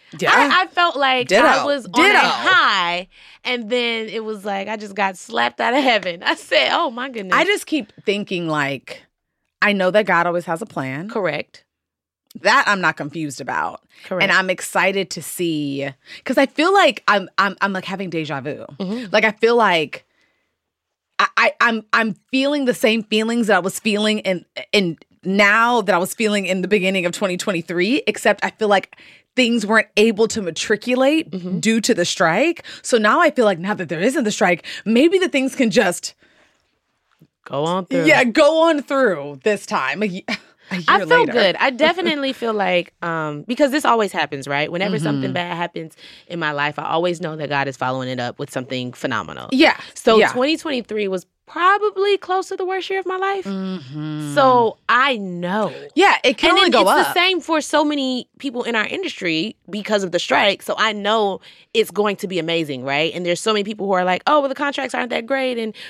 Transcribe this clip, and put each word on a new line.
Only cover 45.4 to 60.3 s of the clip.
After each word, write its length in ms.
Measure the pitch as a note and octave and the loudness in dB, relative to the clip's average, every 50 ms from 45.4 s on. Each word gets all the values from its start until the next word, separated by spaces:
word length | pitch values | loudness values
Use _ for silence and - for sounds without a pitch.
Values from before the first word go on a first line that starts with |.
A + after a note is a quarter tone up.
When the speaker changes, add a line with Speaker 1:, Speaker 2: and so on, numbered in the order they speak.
| F3 F3 E3+ | -4 -4 -4
Speaker 2:
happens 380 | E3 F3 F3 - E3+ D#3+ D#3 - - - - - - _ | -6 -6 -6 -6 -10 -12 -12 -16 -20 -20 -20 -20 -20 _
in 120 | _ F3 E3+ | _ -6 -4
my 120 | D#3+ D3+ | -4 -2
life, 260 | D3 C#3+ C#3+ D3 D3 | -2 0 -2 -2 -2
I 60 | D3 - | -4 -4
always 360 | - D#3+ E3+ F3 F3+ F3 D#3+ | -2 -2 0 0 0 -2 -4
know 140 | F3+ D#3 D#3 | -6 -8 -8
that 120 | D#3 D3 C#3 | -8 -6 -2
God 180 | C#3+ C#3 C#3 | -2 -2 -2
is 80 | C#3 B2+ | -2 -4
following 320 | - B2+ B2+ C3 C3 B2+ B2+ | -4 -4 -4 -4 -4 -4 -6
it 100 | B2+ B2 | -4 -4
up 180 | B2 A#2+ G#2+ - | -6 -6 -6 -8
with 120 | A#2+ - | -12 -8
something 420 | - C3+ B2 - C3+ B2+ B2 B2 - | -6 -8 -6 -6 -6 -6 -6 -8 -8
phenomenal. 560 | - - C3+ A#2+ G#2+ F2 D#2 D2 B1+ A#1+ - | -8 -6 -4 -4 -4 -4 -6 -10 -12 -8 -4
Speaker 1:
Yeah. 280 | C4 B3+ D#4 C4 - - - - - | 2 4 4 4 4 0 -6 -14 -18
Speaker 2:
So 220 | - - A#3+ A3+ | 0 2 4 6
Speaker 1:
Yeah. 140 | G#3+ G3+ - | 6 6 4
Speaker 2:
twenty 260 | - B3 C4 D4+ D#4+ | 2 0 0 0 0
twenty-three 500 | - - D#4+ C#4 B3 - - G#3+ G#3+ G#3 | -2 -4 -6 -6 -6 -6 -6 -6 -4 -4
was 180 | F#3+ F#3 F3+ - _ _ _ _ | -4 -4 -6 -6 _ _ _ _
probably 680 | - - D#4 F4 F#4 G4+ G4+ G#4 G#4 G4+ F#4+ G4 G4+ G4+ F#4+ | -14 -6 0 2 4 4 4 2 -2 0 0 2 2 2 0
close 280 | - - F#4 F#4+ F4+ - | 0 -2 -2 -2 -2 -4
to 60 | F#4+ | -6
the 80 | G4 F#4+ | -6 -4
worst 280 | F4+ F#4+ F#4+ F4 - | -4 -4 -6 -4 -4
year 80 | F#4+ F#4+ | -6 -4
of 80 | F#4 | -4
my 100 | F4+ F#4 | -4 -4
life. 260 | F#4 F#4+ G4 G4+ G4 - | -4 -2 -2 -4 -4 -6
Speaker 1:
Mm-hmm. 880 | G3 G3 F#3+ F#3+ F#3+ F#3 F3 C3+ B2+ C#3+ D3+ D3+ D#3 D3+ D3+ D3+ D3 C#3+ | -6 -6 -6 -6 -6 -6 -8 -10 -10 -10 -8 -8 -6 -6 -6 -6 -2 2
Speaker 2:
So 420 | C#4 C4+ C4 B3+ B3 A#3 G#3+ - - _ | 4 4 6 6 4 4 2 -2 -4 _
I 300 | - F3 A#3+ C4+ C#4+ B3+ | 0 2 2 2 2 0
know. 560 | G#3+ G3 F#3 F3 F3 F3 F3 F#3+ A3 G#3 D#3+ C3+ - C#3+ D3 - | -2 -4 -6 -6 -6 -4 -2 -2 -2 -2 -2 -4 -8 -14 -4 0
Speaker 1:
Yeah, 200 | C#4+ G4 F#4+ - - - | 4 4 4 4 4 2
it 140 | A#3+ A3+ | 0 0
can 140 | - D4+ D#4+ | 2 2 2
Speaker 2:
And 80 | F4+ G4+ | 4 4
Speaker 1:
only 100 | F#4+ D4 | 4 4
Speaker 2:
then 140 | A3 A3+ F#3 | 4 4 4
Speaker 1:
go 80 | G3 | 4
Speaker 2:
it's 160 | B3 D4+ - | 4 4 2
Speaker 1:
up. 0 | |
Speaker 2:
the 60 | C#3 - F4 | 2 0 2
same 220 | F4 F#4+ F#4 E4 | 2 2 0 -2
for 180 | - - E4 D#4 | -2 -2 -2 -2
so 240 | - - - D4 D4+ | 0 0 0 2 2
many 460 | D4 D4+ C#4+ C4 C4 B3+ B3 - - _ | 2 0 -2 -2 -4 -4 -6 -8 -12 _
people 240 | _ - C#4 A#3 A#3+ | _ -10 -8 -6 -6
in 140 | A#3+ A#3 A#3 | -6 -2 -2
our 100 | A3 G#3 | -2 -2
industry 720 | - - F4 F#4+ C#4+ - - G3 E3+ D#3+ D#3+ F#3 A3 - _ _ | -2 -4 -6 -8 -8 -8 -6 -4 -4 -2 -2 -4 -6 -8 _ _
because 360 | - F#3+ G#3+ F#3+ - G#3+ G3+ F#3+ | -12 -10 -10 -4 -2 0 0 0
of 80 | F3 | 0
the 80 | F3 E3+ | -2 -2
strike. 420 | - - | -2 0